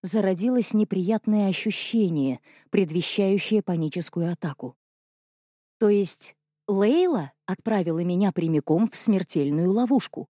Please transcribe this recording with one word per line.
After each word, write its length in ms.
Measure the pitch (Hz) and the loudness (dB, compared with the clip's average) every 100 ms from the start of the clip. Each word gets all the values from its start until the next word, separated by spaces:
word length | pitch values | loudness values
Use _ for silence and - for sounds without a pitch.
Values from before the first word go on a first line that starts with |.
зародилось 680 | 180 220 196 180 233 247 - | -2 0 0 0 0 0 2
неприятное 720 | 214 208 190 180 220 - 214 196 | 0 0 0 0 -2 0 0 2
ощущение, 920 | 175 220 - - 233 190 156 135 127 _ _ _ | 0 -4 -4 -2 0 0 0 -2 -4 _ _ _
предвещающее 920 | - 175 165 165 - 196 196 - 214 | -2 0 -2 -2 0 0 0 0 -2
паническую 680 | 190 170 156 180 - 175 170 | 0 -4 -4 -4 -4 -2 -4
атаку. 440 | 170 165 143 123 - _ _ _ _ _ _ _ _ _ _ | -4 -8 -8 -14 -16 _ _ _ _ _ _ _ _ _ _
То 100 | 214 | 2
есть 460 | 208 190 - - _ _ _ - | 4 2 -4 -8 _ _ _ -4
Лейла 640 | 196 208 311 359 254 139 _ | 0 2 4 2 0 -4 _
отправила 580 | - 190 - 208 170 165 | -8 -6 -2 0 0 -2
меня 280 | 175 180 196 | -2 2 0
прямиком 580 | 180 165 151 - 160 226 | 0 0 0 2 2 2
в 60 | |
смертельную 760 | - - 190 180 160 143 151 180 | 0 2 0 0 0 0 0 2
ловушку? 560 | 208 247 262 - - 127 | 2 2 0 0 -10 -16